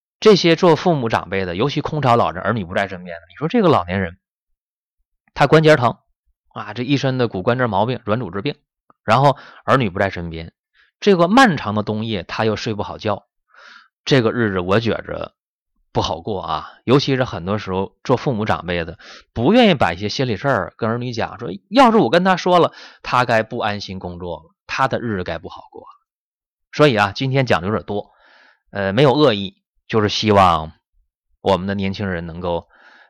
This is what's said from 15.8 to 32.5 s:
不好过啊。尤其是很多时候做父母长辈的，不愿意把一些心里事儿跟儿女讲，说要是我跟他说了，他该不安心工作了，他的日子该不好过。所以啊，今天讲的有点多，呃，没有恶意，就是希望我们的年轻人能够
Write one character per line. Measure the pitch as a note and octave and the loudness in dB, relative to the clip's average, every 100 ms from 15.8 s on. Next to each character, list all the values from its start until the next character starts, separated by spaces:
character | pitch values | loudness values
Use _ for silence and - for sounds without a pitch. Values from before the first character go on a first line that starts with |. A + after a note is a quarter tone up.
| _ | _
不 | - | -4
好 | F2+ D#2+ | -4 -6
过 | E2 G2 | -6 -8
啊。 | E2 D#2 - - | -6 -6 -8 -12
尤 | - C3+ | 2 2
其 | C#3+ C3 | 2 -2
是 | |
很 | B2+ G2+ | -2 -6
多 | E2+ G#2+ | -6 -6
时 | G2+ | -4
候 | F#2 F#2+ _ | -6 -6 _
做 | - G#2 | -4 -2
父 | - | -2
母 | A2+ | -4
长 | A2 - E2 | -2 -4 -4
辈 | F2 | -6
的， | E2 E2+ - - _ | -6 -12 -20 -20 _
不 | - B2 | -2 2
愿 | A3+ A#3 | 4 4
意 | |
把 | D3+ F#2 | 4 0
一 | F2 | -2
些 | G#2 | -6
心 | - C3+ | -4 -4
里 | G2 | -2
事 | C#3 | 0
儿 | A#2+ F2 _ | 0 -2 _
跟 | A2+ | -4
儿 | A#2+ | -4
女 | B2 | -6
讲， | A2+ F2+ G2 | -6 -8 -8
说 | A#2+ G3 _ | -12 -12 _
要 | A3+ B3+ | 4 6
是 | A3 | 6
我 | C3 | 4
跟 | A#2+ | 2
他 | F#3 F3+ | 2 0
说 | - F3+ | 2 4
了， | C#3 - - - | 2 0 -20 -18
他 | - B2+ | -2 0
该 | B2 A2+ | 2 2
不 | A2 A#2+ | 0 -4
安 | G#2+ G2+ | -6 -6
心 | - F#2+ | -8 -10
工 | F#2 F2 | -10 -10
作 | F2+ D#2 | -10 -12
了， | - _ _ | -14 _ _
他 | - C3+ | -4 -2
的 | A#2 | -2
日 | A#2+ G2+ | -4 -6
子 | |
该 | F2+ D#2+ | -6 -8
不 | F#2+ | -12
好 | - - | -20 -20
过。 | - - - _ _ _ _ _ _ _ | -20 -20 -20 _ _ _ _ _ _ _
所 | - D3+ | 2 2
以 | |
啊， | G#2+ G2+ | 4 0
今 | F#2+ C3+ | 0 -2
天 | C3+ | 0
讲 | B2+ F2+ | 0 0
的 | F2+ | -2
有 | |
点 | G#2+ | -6
多， | - G2+ - _ _ _ _ _ _ | -4 -8 -8 _ _ _ _ _ _
呃， | G2+ G2 | -6 -2
没 | G2 | 2
有 | D3 | 4
恶 | B2+ D3+ | 4 4
意， | G#2 G2 - _ _ _ | 2 -4 -10 _ _ _
就 | A2+ | 0
是 | G#2 | 0
希 | - A2 | 0 2
望 | G2+ F#2 E2 D#2 - _ _ _ _ _ _ | 6 6 4 -2 -14 _ _ _ _ _ _
我 | G2+ F#2 | 0 0
们 | F#2+ | 0
的 | |
年 | G2 G2 | -4 -4
轻 | G2 G2+ | -4 -6
人 | F2+ E2+ | -6 -8
能 | E2 | -8
够 | F2+ | -4